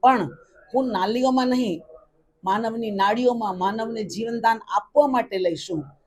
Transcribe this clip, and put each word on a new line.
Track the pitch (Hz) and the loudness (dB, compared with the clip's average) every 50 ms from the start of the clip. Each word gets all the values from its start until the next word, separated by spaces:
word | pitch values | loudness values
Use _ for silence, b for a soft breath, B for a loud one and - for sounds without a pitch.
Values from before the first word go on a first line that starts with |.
પણ | 233 254 262 226 175 143 - - - _ _ - _ | 6 6 4 4 0 -6 -8 -16 -20 _ _ -20 _
ખૂન | _ - 254 269 247 | _ -2 -2 -2 0
નાલીઓમાં | 214 185 185 202 226 247 254 262 262 254 254 254 | -2 -2 -2 0 0 0 2 2 2 2 2 2
નહીં, | 254 254 254 214 170 - - - - - _ _ _ _ _ _ _ _ - | 0 0 0 -2 -4 -6 -10 -18 -20 -20 _ _ _ _ _ _ _ _ -4
માનવની | 180 190 214 233 226 226 233 233 220 | -2 -2 -2 -2 -4 -4 -4 -6 -6
નાડીઓમાં | 202 190 190 202 220 233 247 247 240 233 220 202 185 180 | -2 0 2 2 2 4 2 2 2 2 -4 -4 -2 0
માનવને | 180 196 208 220 226 233 233 220 214 | 0 -2 0 -2 -6 -6 -6 -6 -8
જીવનદાન | 175 170 190 226 226 233 233 233 226 226 220 | -8 -6 -8 -6 -6 -6 0 2 0 0 0
આપવા | - - 185 208 - _ _ 294 294 285 | -4 -4 -4 -4 -4 _ _ 4 4 4
માટે | 254 247 226 - 202 190 | 2 0 -2 -2 -4 -2
લઈશું. | 185 175 165 147 - - 175 156 139 135 - _ _ | 0 -2 -2 -2 -8 -8 -6 -8 -8 -10 -16 _ _